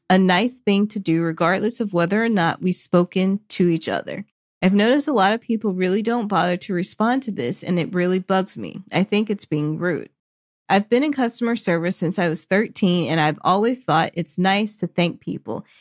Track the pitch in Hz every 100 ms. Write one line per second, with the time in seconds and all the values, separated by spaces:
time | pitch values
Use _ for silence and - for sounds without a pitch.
0 | - 185 185 180 247 - - 196 208 214
1 | 180 165 170 165 170 190 208 - 208 170
2 | 170 208 233 202 165 - 185 180 - 175
3 | 180 190 190 202 - - 175 160 - 87
4 | - 117 - _ _ _ 185 202 226 285
5 | 294 240 190 226 - 220 214 185 185 196
6 | 220 240 208 185 175 180 - 175 185 -
7 | 220 262 262 190 120 - - 175 160 180
8 | 180 185 185 190 190 - 92 - - 165
9 | 196 208 220 202 - 151 151 160 175 151
10 | - _ _ _ _ _ - 196 208 247
11 | 302 277 233 - 233 233 - 170 170 -
12 | 160 170 175 160 - 190 226 - 185 175
13 | 139 160 151 151 - 190 233 254 - 156
14 | - - 165 - 190 196 214 - 175 -
15 | 170 - - - - - - _